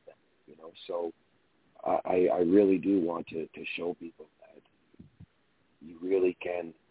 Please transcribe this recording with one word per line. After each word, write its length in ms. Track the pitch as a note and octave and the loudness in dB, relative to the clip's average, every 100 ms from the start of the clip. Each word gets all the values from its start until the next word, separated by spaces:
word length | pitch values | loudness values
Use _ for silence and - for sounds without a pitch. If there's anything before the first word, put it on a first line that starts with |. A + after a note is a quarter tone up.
| - | -16
them, 100 | D2+ _ _ _ | -20 _ _ _
you 80 | D#2 | -20
know? 120 | E2 - - | -20 -18 -10
So 260 | F2 E2+ - _ _ _ _ _ - | -6 -6 -10 _ _ _ _ _ -10
I, 140 | - D#2+ | -2 -2
I, 320 | - F2+ F2+ F2+ | 0 2 4 4
I 20 | |
really 360 | F2 G2 G2 F#2+ | 4 6 6 4
do 220 | F2 G2 | 2 0
want 260 | E2+ E2+ - | 0 -4 -8
to, 180 | E2 D2+ | -10 -10
to 180 | - E2 - | -12 -12 -8
show 180 | E2+ F2 | -8 -8
people 260 | E2+ - D#2 _ | -12 -18 -20 _
that 220 | - D2 _ _ _ - - _ - _ _ _ _ _ | -20 -20 _ _ _ -20 -20 _ -20 _ _ _ _ _
you 120 | D2+ E2+ | -20 -12
really 360 | F2+ F#2+ F#2 F2 | -2 2 2 0
can, 320 | F2 F2+ E2+ E2 _ | -6 -8 -8 -14 _